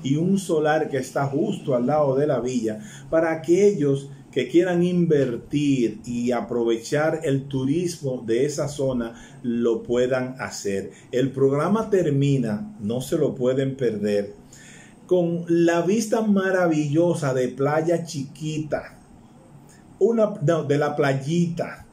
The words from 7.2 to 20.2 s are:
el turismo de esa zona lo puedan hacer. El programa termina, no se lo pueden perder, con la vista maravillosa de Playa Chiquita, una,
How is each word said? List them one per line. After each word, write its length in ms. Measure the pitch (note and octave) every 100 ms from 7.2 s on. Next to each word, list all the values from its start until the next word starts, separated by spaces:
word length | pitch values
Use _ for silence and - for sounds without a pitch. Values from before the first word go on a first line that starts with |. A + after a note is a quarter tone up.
el 260 | D#3 C#3 -
turismo 760 | C#3 C3 D#3 F3 - C#3 B2+ A2
de 200 | A2+ D3
esa 240 | C#3+ C#3+
zona 440 | - C3+ B2 A2+ - - -
lo 400 | A#2+ A#2 A#2 G#2+
puedan 520 | - B2 B2+ C3 B2+ C3
hacer. 520 | G2+ - G2+ G2 F#2+ - -
El 200 | B2 C3+
programa 580 | C3 C3+ C#3 E3 G#3+ A3
termina, 840 | F#3+ D#3 C#3 C#3 C3+ A2+ G#2 - -
no 220 | G#2 A#2+
se 160 | C3 E3
lo 180 | C3+ G#2
pueden 400 | B2+ C3 C3+ C3
perder, 580 | A#2+ G#2 G#2 G2+ G2 - - - - - - - -
con 380 | F3+ E3+ E3+ E3+
la 320 | E3+ E3+ E3+
vista 400 | E3+ A3 G#3+ A3+
maravillosa 1120 | A3 G3 F#3+ F#3 F3 D#3 D3+ D3 F3 E3+ C#3+
de 160 | C3 B2+
Playa 560 | - C#3 D#3 D#3+ E3+ E3+
Chiquita, 920 | D3+ - - D#3 D#3 D3+ - - - - - - - - - - - - -
una, 360 | G#3 A3+